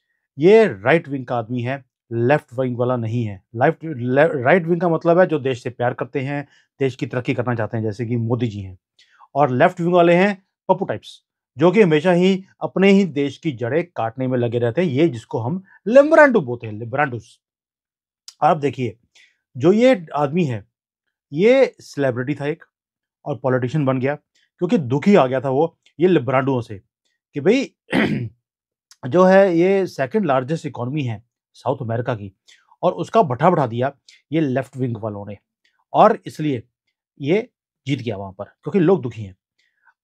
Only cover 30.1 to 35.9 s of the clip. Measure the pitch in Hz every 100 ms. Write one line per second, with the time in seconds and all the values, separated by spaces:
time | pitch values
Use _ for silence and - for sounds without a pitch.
30.1 | 220 180 135 127 160 151 139 120 151 127
31.1 | 107 - _ _ _ 120 131 113 117 123
32.1 | 117 101 - _ _ _ _ 170 180 165
33.1 | 226 175 120 165 175 127 113 131 - _
34.1 | _ _ 151 147 127 127 131 127 113 110
35.1 | 104 104 101 _ _ _ _ _